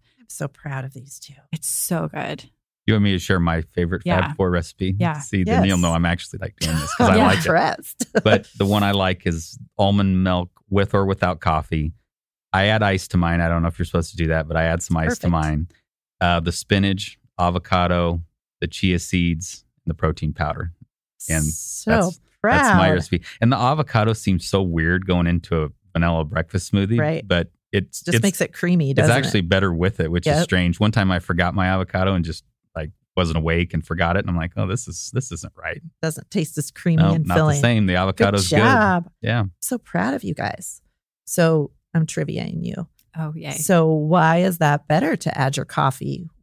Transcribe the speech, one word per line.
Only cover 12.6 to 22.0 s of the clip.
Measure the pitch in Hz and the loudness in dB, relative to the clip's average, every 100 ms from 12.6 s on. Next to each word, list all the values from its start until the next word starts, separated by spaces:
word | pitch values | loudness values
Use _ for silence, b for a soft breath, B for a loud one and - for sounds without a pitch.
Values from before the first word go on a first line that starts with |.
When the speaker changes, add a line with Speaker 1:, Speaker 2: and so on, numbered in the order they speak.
| 101 | 2
Speaker 3:
add | 110 | 2
ice | 104 95 - | 2 0 0
to | 92 | 0
mine. | 85 85 | 2 2
I | 82 | 0
don't | 85 | 0
know | 82 | -2
if | 82 | -4
you're | 85 | -4
supposed | 87 82 | -2 -4
to | - | -4
do | 80 | -2
that, | 80 78 | -2 -2
but | 82 | -2
I | |
add | 82 85 | 0 -2
some | - 82 | -2 -2
ice | 80 80 | 0 -2
to | 87 | -2
Speaker 1:
Perfect. | |
Speaker 3:
mine. | 82 78 76 87 b _ _ _ - | 0 0 -2 -6 b _ _ _ -4
Uh, | 87 85 | 0 0
the | 82 | -2
spinach, | - - 98 98 95 - - _ - | -6 0 0 2 -2 -8 -16 _ -2
avocado, | 87 87 - 90 87 87 85 87 82 _ _ - | -2 -2 -2 0 2 0 0 -4 -8 _ _ -10
the | 82 | -10
chia | - 95 87 | -2 0 0
seeds, | - 90 87 82 92 - _ _ | -2 0 0 -2 -6 -16 _ _
and | 85 | -10
the | |
protein | 80 80 76 76 | -2 -2 -2 -6
powder. | - 76 76 85 - - _ _ _ - | -4 -6 -6 -10 -12 -20 _ _ _ -6
And | 80 | -4
Speaker 1:
So | 76 82 - - 220 | -4 -6 -10 -10 0
Speaker 3:
that's, | 226 | 2